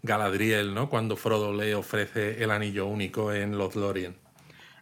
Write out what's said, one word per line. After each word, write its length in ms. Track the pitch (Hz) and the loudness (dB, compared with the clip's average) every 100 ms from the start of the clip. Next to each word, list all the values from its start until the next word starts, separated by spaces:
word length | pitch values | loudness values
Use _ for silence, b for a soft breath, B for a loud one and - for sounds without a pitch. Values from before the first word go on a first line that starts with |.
Galadriel, 680 | - 104 101 98 110 107 101 | 0 0 2 2 4 4 2
¿no? 160 | 98 147 | 0 0
Cuando 260 | 117 110 104 | 0 0 0
Frodo 360 | 113 107 104 | 2 2 2
le 220 | 101 107 | 0 0
ofrece 680 | 104 98 107 101 113 104 110 | 0 0 -2 0 0 -2 0
el 80 | 110 | 0
anillo 340 | 104 104 98 | 0 0 -2
único 480 | 98 104 95 - 107 | -2 -2 -2 -2 0
en 240 | 104 104 101 | 0 0 0
Lothlórien. 580 | 95 107 101 95 90 92 _ - B B B B | -2 0 -2 -2 -6 -10 _ -20 B B B B